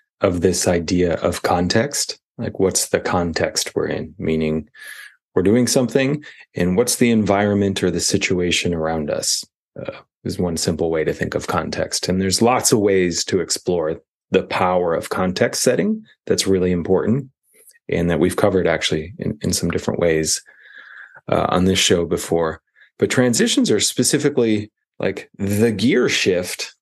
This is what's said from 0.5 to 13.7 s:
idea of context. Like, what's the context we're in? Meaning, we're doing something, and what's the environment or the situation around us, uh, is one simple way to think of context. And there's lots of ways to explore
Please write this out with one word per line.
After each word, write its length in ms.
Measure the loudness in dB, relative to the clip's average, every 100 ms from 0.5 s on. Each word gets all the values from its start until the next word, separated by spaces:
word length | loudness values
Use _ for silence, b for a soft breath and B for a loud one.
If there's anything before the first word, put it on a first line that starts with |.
| 2 2
idea 480 | 0 2 2 2 2
of 280 | -2 -2
context. 760 | 0 0 2 2 0 -2 -6 -8 _ -10
Like, 220 | -6 0
what's 300 | 0 2 0
the 100 | -2
context 760 | 0 0 0 -2 -2 -2 -4 -4
we're 120 | -2
in? 280 | -4 -8 -6
Meaning, 520 | -2 0 0 -2 -6 B B B B B _ 0
we're 80 |
doing 240 | 4 4 4
something, 560 | 2 2 2 0 -2 B B B -2
and 220 | 0 2
what's 180 | 2 2
the 160 | 4
environment 720 | 4 4 2 2 2 2 0
or 80 | 0
the 80 | 0
situation 720 | 0 0 0 0 0 0 0
around 360 | -2 -2 -2 -2
us, 360 | -4 -2 -4 -6 _ _ -14
uh, 120 | -12 -12 -16 _
is 160 | -6 -2
one 180 | -2 -2
simple 320 | -2 -2 0
way 140 | 0
to 100 | -2
think 220 | -2 -2 -4
of 120 | -4
context. 600 | -4 -2 -4 -4 -4 -2
And 140 | 0
there's 200 | 0 2
lots 300 | 2 2 2
of 80 | 2
ways 440 | 4 4 2 0 -2
to 140 | -2
explore 640 | -2 -4 -2